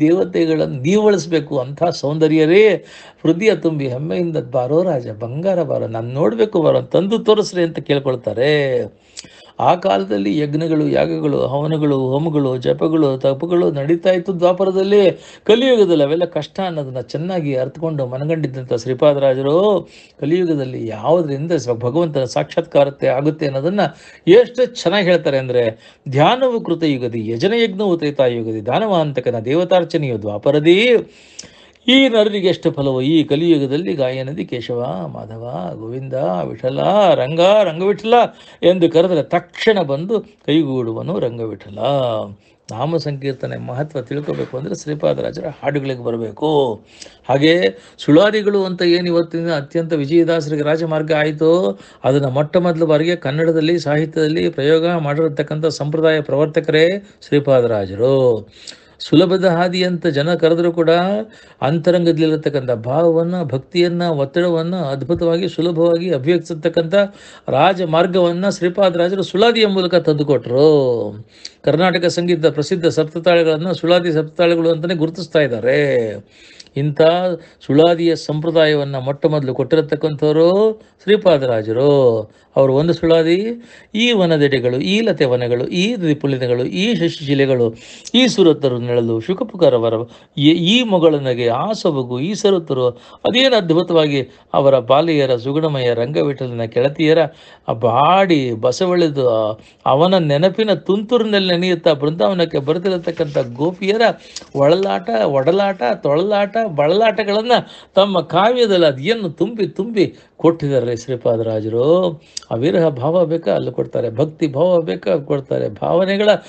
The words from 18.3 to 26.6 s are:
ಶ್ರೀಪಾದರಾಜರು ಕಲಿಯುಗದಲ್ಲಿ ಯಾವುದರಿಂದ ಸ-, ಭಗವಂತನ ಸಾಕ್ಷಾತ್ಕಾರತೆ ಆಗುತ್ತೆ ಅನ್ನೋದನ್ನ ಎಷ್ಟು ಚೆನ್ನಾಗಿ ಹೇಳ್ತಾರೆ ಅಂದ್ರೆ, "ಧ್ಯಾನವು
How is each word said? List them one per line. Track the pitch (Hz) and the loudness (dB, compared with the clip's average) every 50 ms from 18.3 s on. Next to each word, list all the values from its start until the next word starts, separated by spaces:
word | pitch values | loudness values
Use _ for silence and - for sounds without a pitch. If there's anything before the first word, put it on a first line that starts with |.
| 165 160 143 131 131 135 127 120 | -4 -4 -6 -6 -8 -10 -6 -4
ಶ್ರೀಪಾದರಾಜರು | 123 117 120 131 127 123 160 147 143 139 139 135 131 131 135 139 156 175 202 214 196 - - - - - - - _ - | -6 -4 -4 -6 -2 2 2 2 2 2 2 0 0 0 0 0 2 2 2 2 0 0 -4 -8 -16 -20 -20 -20 _ -8
ಕಲಿಯುಗದಲ್ಲಿ | - 151 170 185 180 165 156 143 131 127 127 123 117 110 | -2 -2 0 0 0 0 -2 -2 -4 -6 -8 -8 -8 -8
ಯಾವುದರಿಂದ | 107 104 110 139 165 180 160 143 139 135 156 170 | -8 -4 0 0 2 2 0 -2 -4 -6 -4 -4
ಸ-, | 175 131 113 123 | -4 -4 -2 -4
ಭಗವಂತನ | 117 113 123 123 131 165 175 160 139 135 131 | -4 -4 -4 -2 -2 -2 -2 -2 -2 -4 -4
ಸಾಕ್ಷಾತ್ಕಾರತೆ | 120 - 147 147 - - 175 165 170 - 143 139 139 139 - 135 | -4 -4 -6 -6 -4 -4 -6 -6 0 0 0 0 0 -2 -2 -2
ಆಗುತ್ತೆ | 135 127 135 147 156 151 - 156 | -2 0 0 0 -2 -2 -2 -4
ಅನ್ನೋದನ್ನ | 139 135 135 139 175 202 208 175 143 - - - - - - _ | -4 -4 -4 -4 -2 -2 -2 -2 -2 -4 -10 -20 -20 -20 -4 _
ಎಷ್ಟು | 165 185 240 240 - - 254 247 | 6 6 6 6 4 0 -2 -2
ಚೆನ್ನಾಗಿ | 240 240 - - 170 190 208 180 | -2 -2 -4 -2 0 0 2 2
ಹೇಳ್ತಾರೆ | 175 180 165 160 151 139 131 | 2 2 2 2 0 -2 -2
ಅಂದ್ರೆ, | 131 127 123 123 120 110 113 - - - _ _ _ 147 | -2 -2 -2 0 0 -2 -4 -6 -14 -20 _ _ _ -4
"ಧ್ಯಾನವು | 127 139 156 190 240 262 269 254 233 226 | 0 2 4 4 4 2 0 0 0 -2